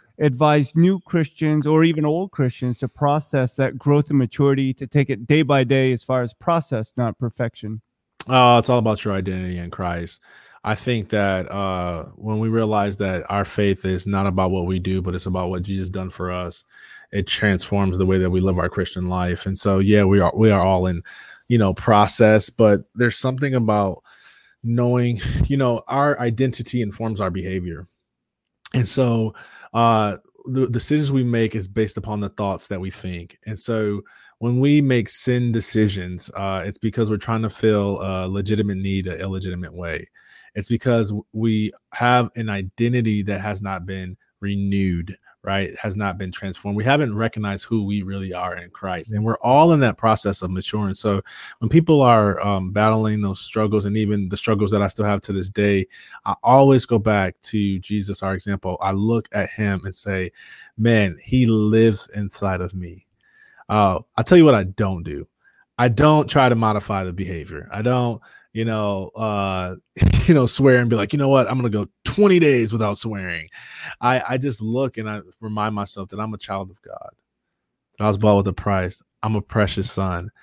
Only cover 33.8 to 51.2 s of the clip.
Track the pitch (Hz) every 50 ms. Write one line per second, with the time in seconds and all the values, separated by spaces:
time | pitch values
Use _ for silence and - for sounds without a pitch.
33.8 | 107 104 104 101 - _ - _ _ _ _ - 113 120 123 123 135 143 147 151
34.8 | 143 135 127 120 113 - - - - 127 123 123 123 120 113 113 - - - 110
35.8 | 107 104 95 101 90 90 90 87 - - - 98 98 98 95 95 85 101 104 -
36.8 | - 113 - 123 113 104 107 98 - 120 113 113 113 107 - - - 110 107 104
37.8 | 101 101 98 - 95 95 95 92 92 92 95 101 95 101 107 104 104 101 98 92
38.8 | 95 98 95 95 90 92 87 - 92 98 95 95 95 92 90 87 90 78 80 87
39.8 | 87 85 80 - - - _ _ _ _ - - _ _ - 107 101 - 117 113
40.8 | - 127 120 117 110 101 107 104 - _ - 110 113 113 110 107 107 104 - _
41.8 | _ _ - - 123 123 123 123 120 104 - 120 113 107 101 98 95 95 - -
42.8 | 117 120 123 123 117 110 107 104 98 104 101 98 101 107 101 92 101 98 98 92
43.8 | 87 90 95 95 92 90 90 - _ _ _ _ 101 101 101 98 98 98 98 98
44.8 | 95 92 87 85 85 90 95 - _ _ _ _ - 95 98 98 98 78 - -
45.8 | - 107 95 104 104 98 90 104 98 90 90 - - 95 90 - - 104 101 104
46.8 | 104 127 143 147 151 117 104 107 113 113 - 110 107 101 98 98 - - 117 110
47.8 | 101 98 101 104 92 95 98 98 95 95 90 87 90 90 87 87 87 87 - -
48.8 | - 95 90 85 82 110 110 104 107 113 110 - - 117 131 143 160 170 165 147
49.8 | 135 113 98 - - 110 110 - - 104 95 - - 90 92 92 87 - - 107
50.8 | 104 95 95 - - 107 101 98